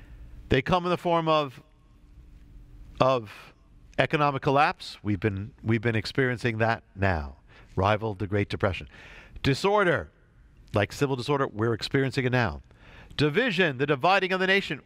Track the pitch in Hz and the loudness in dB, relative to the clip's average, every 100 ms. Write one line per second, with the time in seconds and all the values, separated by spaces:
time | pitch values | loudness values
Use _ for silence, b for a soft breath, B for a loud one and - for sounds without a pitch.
0 | B B B - - 135 - 180 175 170 | B B B -20 0 0 2 0 0 -2
1 | 175 165 160 156 143 - - _ - - | 0 0 2 2 0 -8 -20 _ -20 -20
2 | - - - - - - - - - - | -20 -20 -20 -20 -20 -20 -20 -20 -20 0
3 | 131 131 104 - - - _ - - - | 2 2 -4 -14 -20 -20 _ -20 -8 -2
4 | 135 156 147 135 - 135 160 185 - - | 0 2 0 0 2 2 2 0 -12 -8
5 | 104 101 110 98 110 - - 113 117 110 | -4 -2 -2 -4 -8 -8 -2 0 0 -2
6 | - - 127 120 123 110 113 113 - - | -2 0 0 0 -2 0 0 0 -6 -2
7 | 98 85 69 67 - B B - 95 107 | 0 0 -4 -12 -20 B B 0 2 2
8 | 110 95 101 101 104 92 104 87 76 B | -2 -6 -4 -2 -2 -2 -4 -4 -10 B
9 | B B B - - 135 196 208 185 135 | B B B -4 -2 0 2 4 4 2
10 | 80 _ _ _ - - - 104 101 - | -4 _ _ _ -20 -20 -4 0 0 0
11 | 143 131 120 143 135 104 117 110 - 139 | -2 -2 -2 0 0 0 -2 -2 -2 0
12 | 135 127 127 123 113 73 - B B B | 0 -2 0 2 0 -4 -14 B B B
13 | B - 147 147 254 175 175 123 143 143 | B -2 0 2 2 2 0 0 0 2
14 | 160 190 185 185 185 196 - 147 | 4 2 2 0 2 2 0 -8